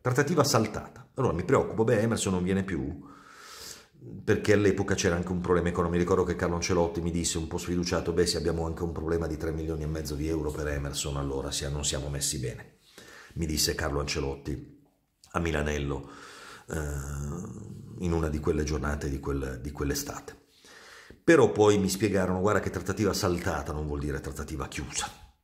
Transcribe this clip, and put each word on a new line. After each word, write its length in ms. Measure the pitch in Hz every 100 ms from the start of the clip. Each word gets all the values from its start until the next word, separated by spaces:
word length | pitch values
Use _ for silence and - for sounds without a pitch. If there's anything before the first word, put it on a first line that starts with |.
Trattativa 420 | 127 123 147 170
saltata. 680 | 135 120 110 - - - -
Allora 180 | - 117
mi 120 | 80
preoccupo, 400 | 90 131 - 95
"Beh, 160 | 113 113
Emerson 320 | 113 101 101
non 100 | 92
viene 200 | 90 95
più." 380 | 95 80 67 85 - - - - - - - - - - 120 98
Perché 300 | - 101 -
all'epoca 420 | 101 101 92 98
c'era 200 | 92 92
anche 160 | 85 87
un 100 | 90
problema 260 | 90 90 85
economico. 300 | 87 85 87
Mi 40 |
ricordo 220 | 87 92
che 120 | 90
Carlo 200 | 85 90
Ancelotti 460 | 87 87 87 85 85
mi 100 | 85
disse 260 | 85 80 85
un 100 | 78
po' 100 | 85
sfiduciato: 540 | 90 87 87 85 76
"Beh, 140 | 85
sì, 120 | 85 80
abbiamo 280 | 82 82
anche 180 | 82 80
un 80 | 85
problema 360 | 78 80 85 80
di 100 | 76
tre 140 | 80
milioni 320 | 78 80 78
e 40 | 76
mezzo 280 | 80 71
di 120 | 73 78
euro 240 | 78 73
per 160 | 76 76
Emerson, 500 | 71 71 69 73 71
allora 340 | 69 67 71
si-, 180 | - 73
non 140 | 73
siamo 240 | 73 71 69
messi 300 | 71 - 71
bene", 380 | 62 - - _ _ - - - -
mi 120 | -
disse 300 | 80 76 -
Carlo 240 | - 78 71
Ancelotti 840 | 71 82 69 69 76 64 - - _ _ _ _ -
a 80 | 87
Milanello, 680 | 82 76 76 73 69 67 - - - - - - -
eh, 60 | 80 73 71 69 71 71 85 - - - - - -
in 120 | 87
una 180 | 82 80
di 100 | 76
quelle 240 | 78 78
giornate 460 | 73 76 73 73 76
di 100 | 69
quel-, 400 | 69 69 65 64
di 100 | 71
quell'estate. 720 | - 71 69 - - - - _ _ - - - - - -
Però 280 | - 165 110
poi 260 | - 107 104
mi 120 | 92
spiegarono: 520 | 95 107 95 92 92
"Guarda 180 | 98 98
che 100 | 95
trattativa 440 | 92 87 92 98
saltata 580 | 87 95 87 90 76 73
non 120 | 76
vuol 140 | 76 71
dire 200 | 71 69
trattativa 460 | 73 71 76 76 69
chiusa 400 | - 65 - - - - _